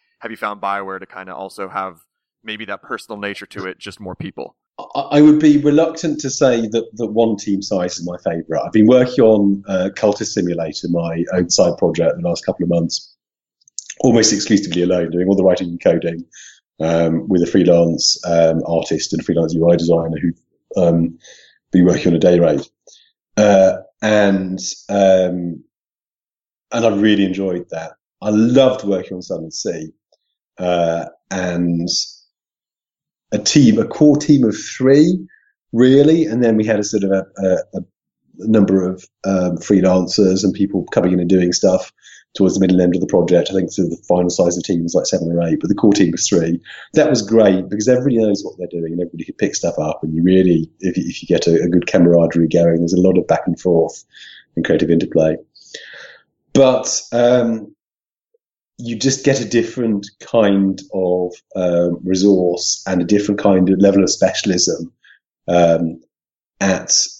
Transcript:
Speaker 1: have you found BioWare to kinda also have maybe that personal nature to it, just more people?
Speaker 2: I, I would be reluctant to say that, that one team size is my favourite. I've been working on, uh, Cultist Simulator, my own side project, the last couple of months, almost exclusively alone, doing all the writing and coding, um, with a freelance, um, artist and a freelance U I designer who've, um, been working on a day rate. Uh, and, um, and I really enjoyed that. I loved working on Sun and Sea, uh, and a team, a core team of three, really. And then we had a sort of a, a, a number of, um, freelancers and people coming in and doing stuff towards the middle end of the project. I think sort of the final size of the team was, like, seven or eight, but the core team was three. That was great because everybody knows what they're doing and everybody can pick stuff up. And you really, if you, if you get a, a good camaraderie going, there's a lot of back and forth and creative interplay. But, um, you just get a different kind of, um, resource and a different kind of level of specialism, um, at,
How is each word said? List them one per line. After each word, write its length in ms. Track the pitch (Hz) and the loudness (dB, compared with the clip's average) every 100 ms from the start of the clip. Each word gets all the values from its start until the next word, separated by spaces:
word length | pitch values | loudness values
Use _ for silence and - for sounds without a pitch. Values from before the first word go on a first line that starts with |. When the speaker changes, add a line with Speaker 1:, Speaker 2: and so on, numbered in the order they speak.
| _ _ | _ _
Speaker 1:
have 120 | 113 | -16
you 60 | 110 | -10
found 240 | 107 104 | -10 -6
BioWare 400 | 101 101 95 95 | -6 -6 -8 -12
to 60 | 92 | -14
kinda 280 | 92 95 | -18 -16
also 340 | 78 95 - 95 | -14 -14 -12 -10
have 360 | 98 95 85 _ _ _ _ | -8 -10 -12 _ _ _ _
maybe 220 | 110 107 104 | -14 -14 -12
that 160 | 101 | -14
personal 360 | - 120 - 104 | -12 -12 -12 -12
nature 280 | 101 98 101 | -10 -12 -16
to 200 | 101 92 | -14 -12
it, 120 | - | -12
just 200 | 101 - | -18 -16
more 160 | 95 | -16
people? 420 | 90 95 - - _ _ - | -12 -14 -12 -16 _ _ -20
Speaker 2:
I, 400 | - 139 135 147 | -10 -8 -2 4
I 40 | |
would 180 | 151 151 | 6 6
be 160 | 151 143 | 4 4
reluctant 600 | 147 147 160 - 165 143 | 2 2 0 -2 -6 -6
to 100 | 135 | -6
say 320 | - 135 117 110 | 0 0 0 -2
that, 220 | 113 113 | -4 -6
that 120 | 107 110 | -8 -4
one 300 | 110 113 104 | 0 0 -2
team 260 | - 98 | -4 -6
size 360 | 98 98 90 - | -4 -4 -4 -6
is 80 | 87 | -12
my 120 | 87 | -8
favourite. 440 | 90 82 80 80 | -6 -6 -6 -6
I've 80 | 80 | -2
been 140 | 110 110 | 4 6
working 380 | 127 123 - | 6 4 4
on, 400 | 110 107 101 98 98 | 4 4 2 -2 -4
uh, 220 | 95 98 | -4 -4
Cultist 380 | - 104 104 107 | -2 -2 -2 -4
Simulator, 560 | 101 87 82 80 - 87 | -4 -4 -4 -6 -8 -4
my 340 | 85 82 82 85 | -4 -4 -6 -4
own 160 | 92 87 | -2 -2
side 300 | - 87 - | -2 -2 -2
project, 380 | 90 82 82 85 | -4 0 -2 -2
the 120 | 87 | -4
last 160 | 85 | -4
couple 200 | - - | -6 -6
of 40 | 87 | -2
months, 480 | 85 82 - - _ _ _ _ _ _ - - - | -2 -2 -8 -14 _ _ _ _ _ _ -20 -18 -2
almost 320 | 131 117 104 | 2 2 2
exclusively 500 | 104 - 104 87 87 | 0 0 0 0 -2
alone, 280 | 87 90 82 | 0 0 -2
doing 180 | 85 90 | -2 0
all 80 | 95 | 2
the 80 | |
writing 240 | 95 90 87 | 2 2 -4
and 140 | 87 | -2
coding, 420 | 95 82 85 85 82 - - _ _ - | 0 0 -2 -10 -14 -20 -20 _ _ -6
um, 480 | 80 85 82 82 - | -2 0 0 -2 0
with 140 | 90 | 0
a 40 | 87 | 2
freelance, 720 | 95 87 85 85 78 - - | 2 4 4 4 0 -2 -4
um, 380 | 90 85 82 80 | -2 2 2 0
artist 480 | - 82 - 80 - | -2 -4 -2 -6 -4
and 80 | 82 | -6
a 20 | |
freelance 300 | - 82 80 | -2 -2 0
U 160 | 82 85 | 0 2
I 80 | 85 | 2
designer 400 | 85 82 82 78 | 2 0 0 -4
who've, 220 | 85 - _ _ _ 98 | -4 -6 _ _ _ -2
um, 400 | 87 85 82 - - - _ _ _ | 0 0 -2 -6 -20 -20 _ _ _
been 120 | 92 | 2
working 240 | 90 80 90 | 2 2 0
on 80 | 82 | 2
a 20 | |
day 200 | 87 87 | 4 4
rate. 280 | 82 71 - _ _ _ _ _ _ - | 2 0 -6 _ _ _ _ _ _ 0
Uh, 360 | 104 98 95 - - - | 4 6 4 2 -12 -6
and, 580 | 107 107 101 95 92 92 - - - | 0 2 2 0 -4 -8 -10 -14 -6
um, 720 | 101 98 92 90 90 87 80 _ _ _ _ _ _ _ _ _ _ - | 2 4 4 2 -4 -8 -10 _ _ _ _ _ _ _ _ _ _ -8
and 140 | 117 113 | 0 0
I 20 | |
really 380 | 101 107 101 95 | 2 2 2 0
enjoyed 400 | 95 95 90 - | -2 -4 -6 -8
that. 240 | 82 80 - _ _ | -12 -14 -18 _ _
I 80 | 104 | -2
loved 540 | 107 120 127 127 - | 0 2 4 2 0
working 340 | 101 95 - 90 | -4 -4 -6 -14
on 40 | |
Sun 200 | 90 85 | -10 -10
and 100 | 80 | -10
Sea, 400 | - 107 82 160 _ _ _ _ _ _ - | -10 -10 -8 -12 _ _ _ _ _ _ -8
uh, 480 | 90 87 82 82 82 _ - | -4 0 0 -2 -8 _ -10
and 580 | 92 92 87 87 85 90 - - - _ _ _ _ _ _ _ _ _ _ - | -6 -4 -2 -2 -2 -4 -6 -6 -14 _ _ _ _ _ _ _ _ _ _ -8
a 60 | 104 | -6
team, 400 | - 147 123 107 | 0 4 4 2
a 80 | 104 | -2
core 300 | - 151 135 | 2 4 4
team 280 | - 139 | 2 2
of 120 | 113 101 | 2 -2
three, 680 | - - 127 143 170 185 - _ _ _ - | -10 -2 2 4 4 0 -6 _ _ _ -8
really. 520 | 117 127 135 147 165 | 2 6 6 6 4
And 180 | 127 117 | 0 0
then 140 | 117 110 | 2 2
we 80 | |
had 160 | 107 107 | 0 -2
a 40 | |
sort 200 | 104 104 | -2 -2
of 60 | 98 | 0
a, 160 | 95 - 98 95 | -2 -4 -4 -2
a, 120 | 87 - | -2 -4
a 60 | 92 87 _ _ _ _ - | -10 -12 _ _ _ _ -10
number 520 | 107 107 98 95 92 | 0 2 4 2 0
of, 140 | 92 - _ | -6 -14 _
um, 340 | 98 95 90 85 | -4 -2 -2 -4
freelancers 840 | - 98 92 92 90 - 95 95 | 0 2 4 2 0 2 2 2
and 100 | 98 | -2
people 300 | 85 95 95 - | -2 -4 -4 -2
coming 260 | 117 90 | 0 0
in 80 | 90 | 0
and 80 | 87 | 2
doing 240 | 92 90 | 2 2
stuff 400 | - 95 92 - _ - - _ - | 0 0 0 -4 _ -20 -20 _ -2
towards 180 | 95 | 0
the 60 | 95 | 2
middle 200 | 92 92 | 2 2
end 140 | 90 | 2
of 60 | 90 | 0
the 60 | 87 | 0
project. 420 | 90 85 87 - | 0 2 2 2
I 40 | |
think 180 | 95 92 | -2 -4
sort 140 | - 85 | -4 -4
of 40 | |
the 140 | 85 - | -4 -2
final 220 | 90 90 | 0 0
size 260 | 92 87 87 | 0 0 0
of 60 | |
the 100 | - | -4
team 100 | 85 | -4
was, 120 | 85 | -2
like, 120 | 87 - | -2 -2
seven 240 | 90 82 | -4 -2
or 120 | 85 | -2
eight, 180 | 82 78 | -2 -2
but 80 | 85 | -2
the 60 | |
core 180 | - 107 | 2 2
team 200 | - 87 | 4 0
was 160 | 82 - | 0 0
three. 320 | 90 82 85 - - - | 0 0 -4 -8 -20 -4
That 160 | - - | 0 2
was 120 | 123 | 0
great 460 | 101 113 101 92 92 | 2 4 4 2 -2
because 200 | 104 107 | -4 0
everybody 300 | 127 139 113 | 2 2 0
knows 240 | 110 98 | 0 -2
what 120 | - - | -6 -12
they're 100 | 87 | -10
doing 240 | 85 82 | -8 -6
and 80 | 85 | -6
everybody 240 | 87 82 | -6 -8
can 100 | 80 | -12
pick 200 | - 95 | -4 -4
stuff 240 | - 85 78 | -2 -6 -4
up. 240 | 76 - | -6 -6
And 120 | 80 | -6
you 80 | 80 | 0
really, 480 | 90 92 92 82 80 _ | 2 4 4 2 -2 _
if 160 | 95 92 | -6 -4
you, 80 | 85 | -6
if 160 | - | -8
you 60 | 85 | -2
get 180 | 82 85 | 0 2
a, 160 | 82 | 2
a 60 | 87 | 2
good 180 | 87 - | 0 -2
camaraderie 600 | 92 87 85 82 85 80 | 0 4 4 2 0 0
going, 300 | 87 85 82 | 2 2 2
there's 140 | 85 | 0
a 80 | 92 | 2
lot 180 | 92 90 | 2 2
of 80 | - | 0
back 200 | 80 - | -2 -2
and 120 | 82 | -4
forth 440 | 92 82 82 - _ - - - _ - | 0 0 0 -6 _ -20 -20 -20 _ -8
and 80 | |
creative 260 | - 78 80 | -2 0 2
interplay. 460 | 85 - 82 80 76 - _ _ - - - - - _ _ _ | 0 0 0 0 -2 -10 _ _ -20 -20 -20 -20 -20 _ _ _
But, 480 | 135 131 127 - - - | 2 4 2 -2 -8 -4
um, 640 | 120 120 123 113 110 104 _ _ _ _ _ _ _ _ _ _ - | 0 2 2 0 -4 -10 _ _ _ _ _ _ _ _ _ _ -14
you 140 | 117 113 | -10 -2
just 280 | 135 135 143 | -2 0 0
get 140 | 123 | 0
a 40 | |
different 600 | 104 117 113 127 117 101 - _ | 0 0 -2 -4 -2 -2 -6 _
kind 600 | - 117 101 98 98 90 - | -2 2 2 2 0 -2 -8
of, 400 | 95 92 90 87 - _ | -4 -2 -2 -4 -8 _
um, 460 | 95 90 87 87 87 | -4 -2 0 -2 -4
resource 800 | 92 92 101 95 90 87 - - - | -4 2 4 4 2 -2 -6 -8 -4
and 160 | 90 | -4
a 20 | |
different 360 | 85 104 101 101 | 0 -2 0 -2
kind 280 | 101 92 92 | 2 2 2
of 100 | 95 | 4
level 240 | 98 98 | 4 4
of 60 | 90 | 0
specialism, 840 | - 90 - 104 90 - 82 82 _ _ _ _ _ - | 0 -2 -2 -2 -2 -2 -4 -10 _ _ _ _ _ -2
um, 520 | 87 85 82 82 - _ _ _ _ _ - | 2 4 2 -2 -8 _ _ _ _ _ -6
at, 360 | 98 90 - - - - | -2 -2 -2 -2 -2 -2